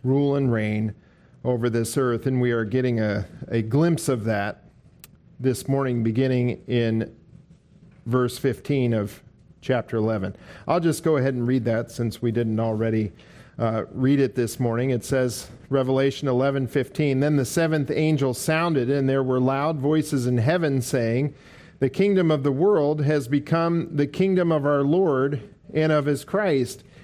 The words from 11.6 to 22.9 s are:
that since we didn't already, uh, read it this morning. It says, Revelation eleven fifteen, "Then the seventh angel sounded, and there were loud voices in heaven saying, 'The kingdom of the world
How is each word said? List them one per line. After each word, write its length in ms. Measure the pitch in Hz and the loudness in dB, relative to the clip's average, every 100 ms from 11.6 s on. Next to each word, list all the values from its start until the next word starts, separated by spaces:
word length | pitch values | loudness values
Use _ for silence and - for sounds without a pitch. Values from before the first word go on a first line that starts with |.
that 260 | 113 113 117 | 0 -2 -4
since 300 | - 117 - | -6 -6 -2
we 120 | 120 | -2
didn't 280 | 113 113 110 | -2 -2 -2
already, 520 | 113 110 113 113 107 - - - - - | -2 -2 0 0 -2 -6 -20 -20 -20 -4
uh, 260 | 113 110 - | -2 -2 -6
read 300 | 113 131 139 | -2 2 2
it 140 | 131 | 2
this 260 | 127 117 - | 0 -4 -2
morning. 300 | 120 117 131 | -2 0 0
It 160 | 120 - | -2 -2
says, 420 | 135 127 110 - - - | -2 -2 -4 -12 -20 -2
Revelation 580 | 135 131 135 139 135 139 | 0 2 2 2 0 -2
eleven 380 | 123 139 139 127 | 0 0 0 -2
fifteen, 540 | 143 123 - 147 131 | -2 -2 -2 0 2
"Then 160 | 147 147 | 2 2
the 100 | 127 | 0
seventh 440 | - 165 156 139 | 0 0 0 0
angel 440 | - 156 151 135 | 0 2 2 0
sounded, 560 | 120 - 160 170 147 120 | -2 0 0 2 0 0
and 180 | 143 135 | 0 2
there 140 | 135 | 0
were 180 | 131 127 | 2 2
loud 380 | 127 135 151 156 | 2 2 0 0
voices 480 | 139 156 151 143 123 | 0 0 0 -2 0
in 100 | 123 | 2
heaven 460 | 117 180 160 135 | 2 2 2 0
saying, 500 | 120 135 113 120 147 - - - - - | 0 0 0 0 -2 -6 -20 -20 -20 -2
'The 100 | 135 | -2
kingdom 420 | - 196 190 165 | 2 2 4 2
of 120 | 151 | 2
the 100 | 139 | 0
world 540 | 135 190 196 143 | 2 2 4 2